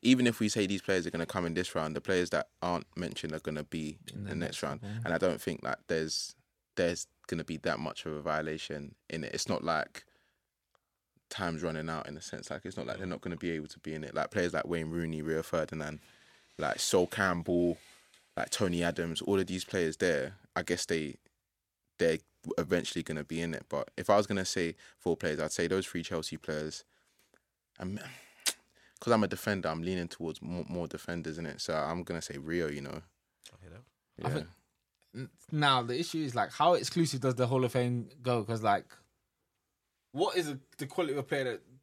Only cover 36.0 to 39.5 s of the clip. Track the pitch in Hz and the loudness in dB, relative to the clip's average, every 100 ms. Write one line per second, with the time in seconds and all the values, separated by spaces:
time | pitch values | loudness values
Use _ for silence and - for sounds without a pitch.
36 | 170 160 147 117 101 - 160 170 - 175 | -2 -2 -2 0 0 4 6 6 4 2
37 | 165 131 135 123 123 131 123 127 123 123 | 2 2 0 2 2 4 4 2 2 0
38 | - - 123 120 104 113 107 101 - - | -4 -6 0 0 0 0 4 2 2 -20
39 | _ _ _ _ _ | _ _ _ _ _